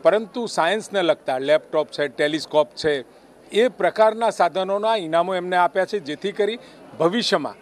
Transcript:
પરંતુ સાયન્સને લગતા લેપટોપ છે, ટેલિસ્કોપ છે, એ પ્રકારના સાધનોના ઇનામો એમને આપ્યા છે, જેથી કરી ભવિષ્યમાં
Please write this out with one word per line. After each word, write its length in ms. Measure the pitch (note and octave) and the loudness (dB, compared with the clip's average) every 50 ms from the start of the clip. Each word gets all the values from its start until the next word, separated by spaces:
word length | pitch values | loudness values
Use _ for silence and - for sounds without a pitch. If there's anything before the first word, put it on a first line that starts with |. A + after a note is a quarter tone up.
| - | 4
પરંતુ 420 | E3 F3+ G#3+ A3+ F#3+ - B3+ A#3 | 4 4 4 0 -4 -8 -6 -6
સાયન્સને 560 | G3 - - D#3+ E3 F#3+ A3 G#3 - F#3+ G3+ | -4 0 0 0 2 0 -2 -4 -4 -2 -2
લગતા 360 | F3+ E3 D3+ - - - C3+ C3 | 2 2 0 0 0 -6 -4 -4
લેપટોપ 500 | C3+ C#3 D3+ D#3 - - - D#3+ D3+ B2 | 0 2 2 2 0 -2 -4 -4 -4 -4
છે, 200 | - - D3 C#3+ | -4 -6 -6 -6
ટેલિસ્કોપ 600 | B2 - D3+ D3 D3+ D#3 - - - D3+ D3+ D3 - | -2 -2 -2 -2 -2 -4 -6 0 2 0 0 0 -2
છે, 300 | - - D#3+ D3 C#3 B2 - - - - - - - - - | -4 -2 -2 -2 -2 -6 -10 -20 -20 -20 -20 -20 -20 -20 -4
એ 160 | - - A#3 B3+ | 2 2 2 2
પ્રકારના 640 | G3 - F#3+ - - - A3 G#3+ A3 A3 A#3 A3 | 2 0 -2 -2 2 4 4 4 4 2 -2 -2
સાધનોના 640 | F#3+ - - F3 D3 F#3 F#3+ F#3 G3 G3+ G#3 A3 A3+ | -2 0 -2 -2 -2 -2 -4 -2 -4 -2 0 0 -2
ઇનામો 400 | A3 F3+ D#3 D#3+ E3 F3 F#3 F#3+ | -2 -2 0 0 0 0 0 -2
એમને 200 | F3+ F3 F3+ F#3 | -4 -4 -2 0
આપ્યા 300 | F3+ F3+ F3 - F#3+ F#3 | 2 2 2 2 -2 -4
છે, 140 | F3+ - G#3 | -2 -4 -6
જેથી 320 | D#3+ C3+ D3+ C#3 - G3 | -6 -6 -10 -6 -6 -8
કરી 280 | G3 G3 G#3 G3+ A3+ A#3+ - - - - - - - - | -2 -2 -2 -2 -2 -6 -10 -20 -20 -20 -20 -20 -6 0
ભવિષ્યમાં 560 | D#3 E3+ F#3 A#3+ A3+ - G3+ F3 C#3+ A#2+ G2+ - | 0 0 2 0 -2 0 0 0 -2 -4 -10 -12